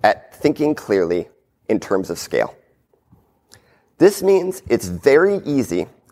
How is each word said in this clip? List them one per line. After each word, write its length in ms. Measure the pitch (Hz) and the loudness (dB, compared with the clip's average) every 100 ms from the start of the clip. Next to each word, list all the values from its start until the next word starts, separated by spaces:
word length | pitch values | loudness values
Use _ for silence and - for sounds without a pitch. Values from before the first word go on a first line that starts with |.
at 320 | 104 101 - | 0 0 -6
thinking 400 | - 147 147 151 | -4 -2 0 -2
clearly 540 | 147 - 98 85 87 82 _ _ _ - | -4 -2 0 0 -2 -6 _ _ _ -4
in 100 | 110 | -4
terms 320 | - 95 92 | -2 -4 -4
of 80 | 85 | -10
scale. 380 | - 60 55 - _ _ _ _ _ _ _ _ _ - _ _ _ - | -6 -2 -4 -6 _ _ _ _ _ _ _ _ _ -20 _ _ _ 2
This 240 | 180 208 | 2 4
means 400 | 190 190 180 180 - | 2 2 0 -6 -4
it's 200 | 113 92 | -4 -2
very 520 | 87 139 139 190 202 | -2 4 4 4 0
easy, 420 | - 143 107 87 90 _ _ | -4 -4 -2 -4 -6 _ _